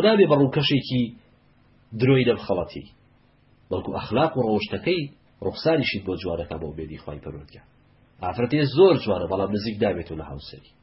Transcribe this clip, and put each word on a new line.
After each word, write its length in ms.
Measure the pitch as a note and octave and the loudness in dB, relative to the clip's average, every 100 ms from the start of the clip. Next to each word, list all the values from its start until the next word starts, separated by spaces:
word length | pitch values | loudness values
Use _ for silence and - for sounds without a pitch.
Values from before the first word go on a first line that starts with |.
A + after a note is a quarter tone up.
| G3+ | 6
نابێ 200 | G#3+ E3+ | 6 6
بە 40 | C#3+ | 6
ڕووکەشێکی 640 | C3+ D3+ C#3+ C#3 - B2+ A#2 - _ _ _ _ _ _ _ | 4 2 0 0 0 -2 -2 -6 _ _ _ _ _ _ _
درۆی 340 | A2+ C3 C3+ B2 | 0 4 6 4
لەم 120 | G2 - | 2 0
خەڵەتی، 400 | F2+ E2+ C#2+ - - _ _ _ _ _ _ - | -2 -4 -10 -16 -20 _ _ _ _ _ _ -6
بەڵکو 200 | F2+ - F#2 | -6 -4 -8
ئەخلاق 340 | - A#2 D#3+ | -2 0 0
و 80 | C3 A2+ | 0 0
ڕەوشتەکەی 540 | G#2 - G2 - F3+ C#3+ - _ _ F#2 | 0 -2 -4 -2 -2 -4 -12 _ _ -8
ڕوخساریشیت 580 | - D#3 D#3+ A#2+ G2+ F#2 | -2 0 2 0 -4 -6
بۆ 80 | F2+ | -6
جوانەکە 340 | F#2+ E2+ E2 D#2+ | -4 -6 -6 -8
بە 40 | D#2 | -8
ئومێدی 280 | D#2 D#2 D2+ | -10 -12 -12
خوای 220 | - D2 | -12 -12
پەروەردگار. 420 | D#2 D2 - - - _ _ _ _ _ | -12 -14 -16 -20 -20 _ _ _ _ _
ئافرەت 300 | F2+ G#2 B2 | -6 -2 0
هەیە 140 | D3+ C#3 C3 | 2 2 6
زۆر 200 | F#3+ C#3+ | 6 6
جوانە، 220 | G#2+ F2+ E2+ | 0 -2 -2
بەڵام 180 | F#2+ G2 G#2 | -2 -2 -4
نزیک 200 | A2+ G#2 | -4 -2
دابێتەوە 340 | G#2+ F2 D#2+ D#2 | 0 0 -6 -10
لە 40 | D2+ | -12
هاوسەری. 420 | C#2+ - C#2+ - _ | -14 -16 -20 -20 _